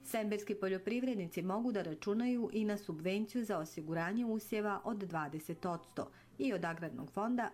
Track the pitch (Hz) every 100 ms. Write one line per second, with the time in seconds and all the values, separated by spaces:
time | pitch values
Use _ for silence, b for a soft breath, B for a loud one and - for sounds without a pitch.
0 | - 233 214 208 208 202 190 190 190 240
1 | 262 226 170 175 180 196 240 208 170 156
2 | - 208 247 247 226 220 214 202 208 160
3 | 170 196 220 247 214 185 156 - 156 165
4 | 170 220 240 220 220 214 208 196 - 220
5 | 190 165 151 156 - 165 185 170 - -
6 | - B B - 269 247 170 165 165 -
7 | 156 - 220 247 226